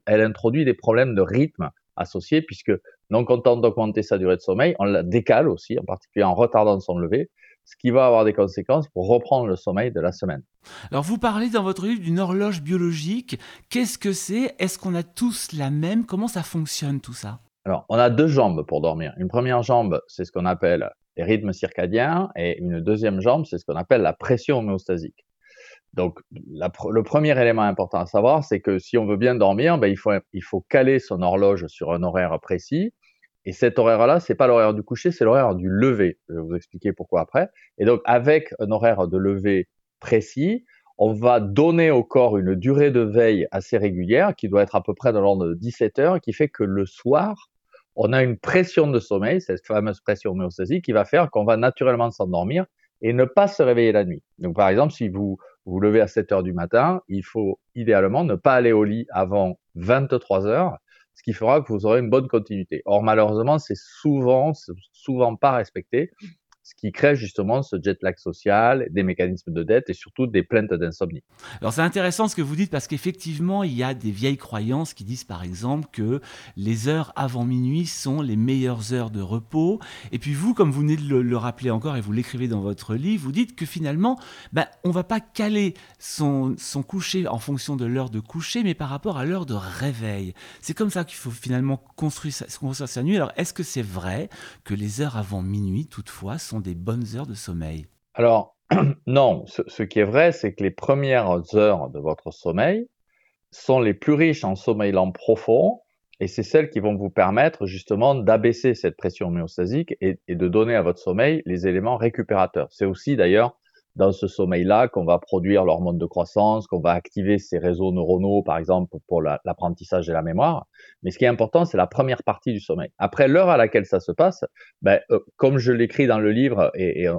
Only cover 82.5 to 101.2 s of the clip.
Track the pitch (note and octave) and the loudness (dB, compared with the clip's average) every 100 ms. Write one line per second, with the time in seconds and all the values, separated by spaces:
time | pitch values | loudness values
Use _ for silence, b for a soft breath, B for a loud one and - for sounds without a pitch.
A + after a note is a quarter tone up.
82.5 | G#2+ G2 G2 - A2+ E3 G#3+ C3+ D#3 A#3+ | -4 -4 -6 -6 -6 -2 -4 -4 -4 -4
83.5 | - D#3+ F3 D3+ D3+ A3+ B3+ B B B | -6 -10 -6 -6 -2 -2 -2 B B B
84.5 | D#3 - _ F3+ F3 F3+ A3 A3 - G#3+ | -4 -4 _ -4 -2 -2 -6 -6 -6 -2
85.5 | G#3 G3 B B B - - D3 C#3 C3 | 0 -2 B B B -14 -4 -2 0 -2
86.5 | - - C#3 C3 G3 - F#3+ F3 A#2 - | -6 -8 -8 -8 -8 -6 -4 -4 -6 -6
87.5 | C#3 - C#3 A#2 B2+ B2+ A2 G#2+ E3 D#3 | -6 -6 -6 -4 -4 -4 -8 -10 -10 -8
88.5 | A#3+ G3+ D#3+ C#3+ C#3 F#3 D3+ C#3 F#3+ D3 | -4 -4 -4 -6 -8 -6 -6 -4 -4 -6
89.5 | G#2+ F#2+ F#2+ C#3 A#2+ A2 G2 F#2+ B B | -8 -8 -8 -6 -6 -6 -8 -8 B B
90.5 | B - - G#3+ F3+ E3+ - B2+ A#2 B2 | B -10 -4 -4 -4 -8 -10 -12 -10 -6
91.5 | B2+ C3+ C3+ _ - D#3 - D3+ C3+ - | -2 -2 -4 _ -8 -6 -6 -10 -10 -12
92.5 | - C3+ C3 C3+ A#2+ C#3+ G3+ E3+ - F3 | -10 -10 -8 -10 -6 -2 0 -2 -4 -8
93.5 | - D#3+ C3 G#2+ F#2 F2+ G#2 G3 B B | -8 -8 -8 -8 -8 -6 -6 -8 B B
94.5 | B - G#2 G#2 G#2+ D3 A2+ F#2+ G2 F#2+ | B -10 -6 -6 -4 -6 -6 -6 -6 -4
95.5 | G#2 G2 G2+ D#3 - - - G2 D#3 - | -4 -2 -4 -6 -12 -18 -14 -10 -10 -10
96.5 | A2 F#2 F2 F#2+ A#2 A2 A#2 C#3+ G#2+ - | -10 -8 -8 -6 -6 -6 -8 -10 -12 -10
97.5 | E2+ D#2 D#2+ D2+ _ _ - A#2 A2+ - | -8 -8 -10 -14 _ _ 0 4 4 0
98.5 | _ - F3+ C#3+ C#3+ - C3+ B2+ E2 - | _ -2 0 2 -2 0 4 4 2 -4
99.5 | - - - G2+ A2 G#2 B2+ E3+ E3 G#2 | -8 -8 -6 -2 0 2 4 4 2 -4
100.5 | - G2 - - C#3 C#3 B2+ | -4 -4 -2 0 0 2 2